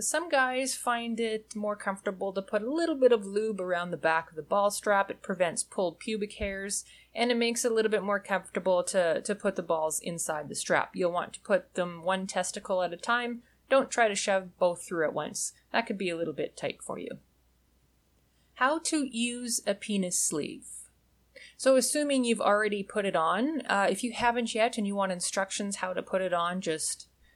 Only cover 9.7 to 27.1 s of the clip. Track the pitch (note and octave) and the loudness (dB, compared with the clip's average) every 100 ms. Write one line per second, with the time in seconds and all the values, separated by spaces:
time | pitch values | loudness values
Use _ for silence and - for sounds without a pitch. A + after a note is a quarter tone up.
9.7 | D#3+ D#3 - - E3+ - D#3 D3 C#3+ - | 0 0 -2 -4 -4 -4 -4 -6 -8 0
10.7 | D3+ - F#3 F3 F3 - - - F#3 - | 0 0 0 0 0 -4 -10 0 0 0
11.7 | - F3 E3+ E3+ F#3+ F#3+ F#3 F3+ G3+ - | -4 -4 -4 -2 -2 -2 -4 -4 -6 -2
12.7 | F#3 F3 F3 - A#3+ A#3+ A#3 - _ _ | 0 0 -4 -2 0 0 -6 -12 _ _
13.7 | C4+ C4 - A3+ G3+ - F#3+ F3+ - F3+ | 2 4 2 2 2 2 0 0 0 0
14.7 | E3+ - E3+ D3+ - - G3+ - - _ | 0 -4 0 0 0 -6 -6 -8 -8 _
15.7 | A3+ A#3 G3 F#3 E3 D#3+ C#3+ - - D3 | -2 -2 -4 -4 -2 -4 -4 -6 -6 -8
16.7 | - - - - - _ _ _ _ _ | -8 -10 -10 -10 -12 _ _ _ _ _
17.7 | _ _ _ _ _ _ _ _ - B3+ | _ _ _ _ _ _ _ _ 0 2
18.7 | D#4+ - D#4 C4 A3+ A#3+ A#3+ B3 A#3+ - | 2 0 -2 0 -2 -2 -2 -4 -4 -2
19.7 | G3+ - G3+ F3+ - - D#3 - - - | -4 -2 -2 0 0 0 -2 -6 -10 -16
20.7 | - - _ _ _ _ - - - C4 | -18 -20 _ _ _ _ -20 -20 0 6
21.7 | C4 B3 D4+ D4 C4+ A#3+ A3 - G#3 G#3+ | 6 6 2 2 2 4 2 4 4 2
22.7 | G#3 F#3+ G#3+ G3 E3+ E3 F#3+ C#4 D#4 - | -2 -2 -2 0 2 2 2 0 -2 0
23.7 | G3+ G3 F#3+ B3 A#3 A#3+ A#3+ A#3 A3 A#3+ | 2 2 0 -4 0 2 2 -2 0 0
24.7 | A#3 G3+ G3+ F#3+ F3+ - G3 G3 - G3+ | 2 -2 0 0 0 -2 -2 -2 -4 -4
25.7 | G3 F#3 F3+ F#3 F#3+ F#3 F3 E3+ F#3 E3+ | -4 -4 -4 -2 -2 0 0 0 -2 -2
26.7 | D#3 - - - | -2 -4 -6 -12